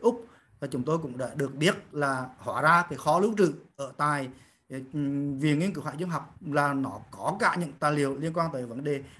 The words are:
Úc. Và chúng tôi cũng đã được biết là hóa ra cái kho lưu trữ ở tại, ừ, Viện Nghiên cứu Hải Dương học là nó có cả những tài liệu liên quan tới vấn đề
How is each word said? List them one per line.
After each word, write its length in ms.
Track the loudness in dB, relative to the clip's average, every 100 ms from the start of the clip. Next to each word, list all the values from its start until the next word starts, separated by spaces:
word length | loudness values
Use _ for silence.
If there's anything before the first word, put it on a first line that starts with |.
Úc. 260 | 2 2 -4 -20 _ _
Và 80 | -6
chúng 120 | -4
tôi 140 | 0 0
cũng 200 | -2 -6
đã 120 | -6
được 200 | -2 -4
biết 200 | 2 2 2 -4
là 360 | -2 0 -2 -4 -8
hóa 240 | -6 2
ra 220 | 6 6 4
cái 80 | -2
kho 200 | 2 4
lưu 160 | 4 4
trữ 140 | 4 2 -10 -12
ở 160 | -10 -2
tại, 320 | 0 0 -2 -10 -20 _ _
ừ, 100 | -12 -8 -2 -2 0 -2 0
Viện 200 | 2 2
Nghiên 160 | 2
cứu 100 | -2
Hải 120 | -8 -6
Dương 140 | -4
học 260 | -4 -6 -12
là 340 | -2 2 2
nó 260 | 2 -2 -6 -14
có 260 | -6 -4 0
cả 160 | 0 0
những 120 | -4 -2
tài 140 | 2
liệu 240 | 2 2 0
liên 160 | -2
quan 180 | -2 -2
tới 140 | -2 -6
vấn 180 | -6
đề 180 | -2 -4 -6 -18